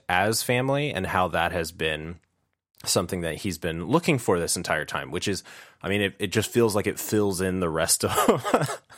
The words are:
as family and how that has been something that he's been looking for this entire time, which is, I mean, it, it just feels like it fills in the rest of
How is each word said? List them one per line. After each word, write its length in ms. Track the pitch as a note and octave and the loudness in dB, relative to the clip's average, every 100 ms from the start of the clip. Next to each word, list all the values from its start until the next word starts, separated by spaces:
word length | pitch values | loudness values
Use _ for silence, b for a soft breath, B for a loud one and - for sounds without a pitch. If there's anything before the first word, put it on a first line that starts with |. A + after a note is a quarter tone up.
| - | 0
as 340 | F2+ G2+ A2+ | 2 4 2
family 480 | - B2 C3+ C#3 D3 | 0 0 2 0 0
and 140 | F#2 F#2 | -2 -2
how 220 | G2 F#2 | 0 2
that 220 | E2 E2+ | 2 0
has 200 | F2 E2 | 0 -4
been 480 | E2+ D#2+ D2+ D#2 F2+ _ _ _ _ _ _ | -4 -4 -2 -6 -12 _ _ _ _ _ _
something 380 | - A2 F2+ F#2 | -2 0 0 -2
that 140 | E2+ D2 | -4 -4
he's 220 | G2+ E2+ | -6 -4
been 260 | F2 E2 E2+ | -6 -6 0
looking 320 | D#3 F3+ C#3 | 0 2 2
for 220 | - F2+ | 2 2
this 180 | E2 - | 2 -2
entire 280 | - D#2 D2+ | -2 -2 -2
time, 260 | D#2 C#2 | -6 -6
which 160 | E2+ G#2+ | -4 -4
is, 160 | F#2 - B B B | -4 -6 B B B
I 40 | F#2 | -4
mean, 120 | G2+ | 0
it, 140 | G2 - | 0 -2
it 80 | G2+ | -2
just 200 | G#2+ G2+ | 0 0
feels 240 | A#2+ A2+ G2+ | 2 2 2
like 120 | F#2+ | -2
it 120 | - | -4
fills 400 | - G#2+ G#2 F2+ | 0 2 2 0
in 200 | F#2 F#2 | -2 0
the 100 | E2+ | 0
rest 340 | D#2 D#2+ - | 0 0 0
of 800 | G#2+ - - - - A3 D3 - - | 0 2 2 2 2 0 0 -6 -12